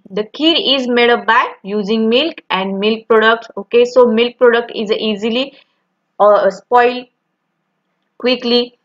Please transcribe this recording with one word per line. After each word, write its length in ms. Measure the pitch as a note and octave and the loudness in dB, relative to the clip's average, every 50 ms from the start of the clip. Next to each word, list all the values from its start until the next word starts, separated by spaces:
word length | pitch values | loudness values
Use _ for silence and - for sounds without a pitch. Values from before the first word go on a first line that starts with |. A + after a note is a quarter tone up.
| - - | -18 -10
the 160 | F#3+ G#3 G#3+ | -8 -8 -8
kheer 320 | - - - D4+ E4 D#4+ C4 - B3 C#4 | -8 -6 -2 0 0 0 0 0 -2 -2
is 120 | C4+ B3+ A#3+ | -2 -2 -2
made 220 | A#3+ A#3+ A#3+ A#3+ | 0 2 2 2
up 160 | A#3+ A3 G3 | 2 0 0
by 260 | A3 A3+ B3 D#4 - - - | 0 0 0 0 -2 -6 -12
using 460 | - F#3+ G#3 G#3+ G3 G3 A3+ A3 A3 A3 | -10 -6 -6 -4 -4 -2 -2 0 0 2
milk 320 | A#3 C4 D#4 E4 - - - - | 2 0 0 -2 -6 -10 -8 -6
and 300 | G3+ F#3+ F#3+ G3 G3 G3 | -6 -4 -4 -4 -4 -2
milk 280 | G#3 G#3+ A3+ A3 - - | -2 -2 -2 -2 -2 0
products. 400 | A3+ A3 A3 A3+ A3+ A3+ - - - G3 | 2 4 4 2 2 0 -4 -10 -14 -14
Okay, 260 | G3 - A#3 A#3+ A#3+ | -6 0 2 2 2
so 220 | A#3+ - B3+ B3 | 4 4 4 4
milk 320 | A3+ A3 A3+ A#3+ A#3+ A#3+ - | 4 2 0 0 -2 0 2
product 340 | B3+ A#3+ A3+ A#3 A#3+ A#3 - | 2 2 2 2 -2 -6 -8
is 160 | G#3+ A3 G3 | -8 -4 -4
easily, 640 | G#3+ - A3 A3 G#3 G3 G#3+ A#3 A3 B3+ C#4 C4+ - _ _ _ _ _ _ _ _ _ _ _ _ - | -4 -4 -4 -4 -4 -4 -4 -4 -4 -4 -6 -6 -10 _ _ _ _ _ _ _ _ _ _ _ _ 2
uh, 300 | G3+ G#3 G3+ F#3+ - G3 | 2 4 4 4 2 0
spoil 560 | F#3 - - - A#3+ A#3+ A#3+ B3 B3 B3+ B3+ - _ _ _ _ _ _ _ _ _ _ _ _ _ _ _ _ _ _ _ _ _ | -2 -6 -4 0 2 2 2 2 0 -4 -10 -16 _ _ _ _ _ _ _ _ _ _ _ _ _ _ _ _ _ _ _ _ _
quickly. 640 | - - B3 B3+ B3 B3 A#3+ A#3+ A#3+ A#3+ A#3+ - _ | -4 -2 -2 -2 -2 0 0 0 0 0 -2 -8 _